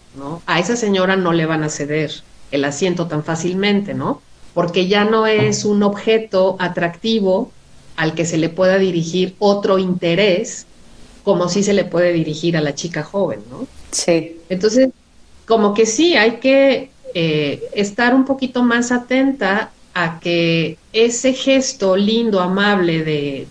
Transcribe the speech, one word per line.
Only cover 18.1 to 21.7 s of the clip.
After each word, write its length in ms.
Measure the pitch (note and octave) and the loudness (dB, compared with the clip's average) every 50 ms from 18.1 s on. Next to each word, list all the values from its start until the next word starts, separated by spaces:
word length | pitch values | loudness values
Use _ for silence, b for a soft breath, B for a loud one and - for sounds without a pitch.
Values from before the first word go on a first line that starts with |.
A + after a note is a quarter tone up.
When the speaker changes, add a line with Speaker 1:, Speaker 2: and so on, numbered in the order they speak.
| B3+ | 4
Speaker 1:
un 120 | C4+ C4 | 2 2
poquito 360 | C#4 C4+ C4+ C4 B3 - B3 | 0 -2 -2 -4 -4 0 0
más 300 | B3 A#3+ A#3 A#3+ A#3+ A#3+ | 2 2 2 2 0 0
atenta 800 | B3 B3 A#3+ - B3+ C4 C4+ C#4 C4+ - G#3 F#3 G3 G#3+ - - - _ - - - | -2 -2 -2 -2 0 2 2 0 0 0 0 0 0 -2 -4 -6 -12 _ -20 -8 -4
a 260 | F3+ E3+ E3 E3 E3 | -4 -4 -4 -4 -6
que 560 | - F3 E3+ E3+ E3+ E3 E3 E3 D#3+ D#3 E3 - _ _ | -4 -2 0 0 2 2 0 0 -2 -4 -6 -10 _ _
ese 400 | - A3 A#3 A#3+ A#3 - - C4 | 0 2 2 2 2 0 0 0
gesto 640 | B3+ - - C4+ C4+ C4+ C4 - | 0 0 0 2 2 2 2 -2